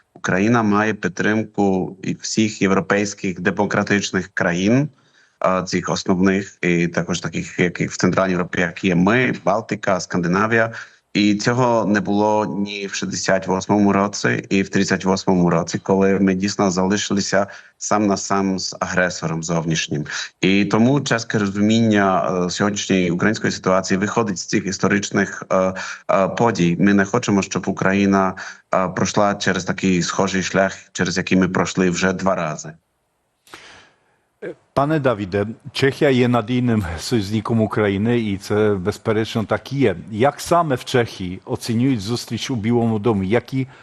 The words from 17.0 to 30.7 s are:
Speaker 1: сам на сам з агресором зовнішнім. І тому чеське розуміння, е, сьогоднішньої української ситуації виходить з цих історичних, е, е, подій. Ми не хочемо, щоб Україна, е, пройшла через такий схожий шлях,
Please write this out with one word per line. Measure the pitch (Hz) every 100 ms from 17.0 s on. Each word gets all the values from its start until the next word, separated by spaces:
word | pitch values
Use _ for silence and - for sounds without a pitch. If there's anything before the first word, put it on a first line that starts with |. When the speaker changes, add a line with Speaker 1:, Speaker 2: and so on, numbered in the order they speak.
| - 101 - 98 98 - - _
Speaker 1:
сам | - 104 104
на | 95
сам | - 98 98 95
з | - -
агресором | 90 90 90 - 82 82
зовнішнім. | 82 85 82 80 - 76 73 - - -
І | 95 98 101
тому | 107 120 143
чеське | 143 117 113 110
розуміння, | 101 101 104 113 113 104 98 92 57 90 90
е, |
сьогоднішньої | 87 101 101 - 95 90
української | 87 95 107 -
ситуації | 98 95 92 - 95
виходить | 101 117 104 90
з | -
цих | 113 92
історичних, | 95 95 101 - 113 95 - -
е, | 95 92 92 - - -
е, | 95 92
подій. | - 117 98 87 85
Ми | 101
не | 101 98
хочемо, | 123 113 101
щоб | 92 - 95
Україна, | 92 95 98 98 98 95 90 - - _
е, | 92 90
пройшла | 90 95 - 101 101
через | - 92
такий | 85 - 95 90
схожий | 85 - 95 92
шлях, | 87 95 95